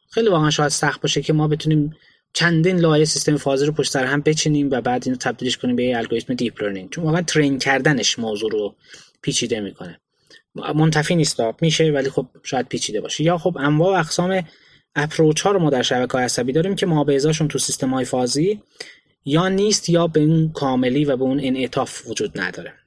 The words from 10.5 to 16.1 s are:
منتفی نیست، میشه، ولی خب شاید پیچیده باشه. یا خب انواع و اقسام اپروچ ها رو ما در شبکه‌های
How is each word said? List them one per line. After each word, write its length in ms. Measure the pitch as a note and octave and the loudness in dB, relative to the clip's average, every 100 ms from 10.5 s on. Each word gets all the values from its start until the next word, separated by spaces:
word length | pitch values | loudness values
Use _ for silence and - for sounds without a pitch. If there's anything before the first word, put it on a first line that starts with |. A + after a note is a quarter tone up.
| - - D3 | -12 -2 2
منتفی 400 | D#3+ D#3 D3 F3 | 2 2 2 2
نیست، 260 | D3 - A2+ - | 0 0 -4 0
میشه، 300 | D#3+ D#3 D#3+ | 0 2 2
ولی 180 | C#3 C3+ | 2 0
خب 180 | - B2+ _ | -2 -6 _
شاید 240 | - B2+ B2 | -6 -6 -4
پیچیده 340 | A#2+ - G#2 | -6 -6 -6
باشه. 220 | - - | -6 -2
یا 140 | D#3 F3 | 0 0
خب 200 | F3+ F3 | -2 0
انواع 400 | C#3+ D3+ F3+ F#3 | 0 2 4 2
و 20 | |
اقسام 440 | D#3 - F3+ F#3+ E3 - _ _ _ C#3+ | 0 -2 0 -2 -4 -14 _ _ _ -6
اپروچ 460 | D3+ - D#3 D3+ | -2 2 2 4
ها 100 | G3 | 2
رو 80 | G3+ | 2
ما 100 | D#3 | 2
در 120 | B2+ | 2
شبکه‌های 440 | A#2+ B2+ B2 | 2 0 0